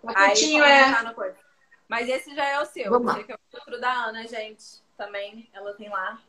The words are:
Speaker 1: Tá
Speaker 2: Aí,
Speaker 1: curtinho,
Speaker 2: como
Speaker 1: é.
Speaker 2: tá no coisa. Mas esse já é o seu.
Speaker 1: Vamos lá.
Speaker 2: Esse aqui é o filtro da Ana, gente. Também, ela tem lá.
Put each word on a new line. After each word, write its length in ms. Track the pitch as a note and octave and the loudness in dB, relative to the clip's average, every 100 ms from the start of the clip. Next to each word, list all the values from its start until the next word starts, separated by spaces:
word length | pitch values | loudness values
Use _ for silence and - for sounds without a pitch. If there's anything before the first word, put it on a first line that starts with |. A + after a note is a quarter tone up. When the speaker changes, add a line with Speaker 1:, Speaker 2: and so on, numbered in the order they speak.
Speaker 1:
Tá 120 | A3+ G#3+ | -2 4
Speaker 2:
Aí, 120 | G3 | 4
Speaker 1:
curtinho, 340 | G#3 D#4 D4+ | 4 2 4
Speaker 2:
como 100 | D4 | 8
Speaker 1:
é. 200 | C#4 C4+ | 8 8
Speaker 2:
tá 100 | A#3 | 4
no 100 | A3+ | -2
coisa. 240 | A#3 F#3+ - _ _ _ _ _ | -8 -10 -12 _ _ _ _ _
Mas 220 | A#3 B3 | -6 -4
esse 240 | B3+ - | -6 -6
já 120 | C#4+ C#4 | -6 -4
é 140 | C#4 | -2
o 60 | D4 | -6
seu. 240 | F4 G#3+ | -8 0
Speaker 1:
Vamos 160 | A#3+ A#3+ | 0 0
lá. 80 | |
Speaker 2:
Esse 80 | - | -4
aqui 100 | G#3+ | -8
é 20 | A#3 | -18
o 160 | _ | _
filtro 280 | - - A#3+ | -20 -16 -6
da 120 | B3 | -4
Ana, 360 | B3 A3+ A3 A3+ | -4 -6 -8 -12
gente. 540 | A#3 A3 G#3+ - - _ _ | -12 -14 -16 -20 -20 _ _
Também, 500 | G3+ G3+ G3+ A3 A3+ | -12 -10 -12 -14 -20
ela 200 | G3 G3+ G3+ | -14 -14 -14
tem 140 | G#3 | -10
lá. 300 | G3 F#3+ A3+ | -8 -8 -12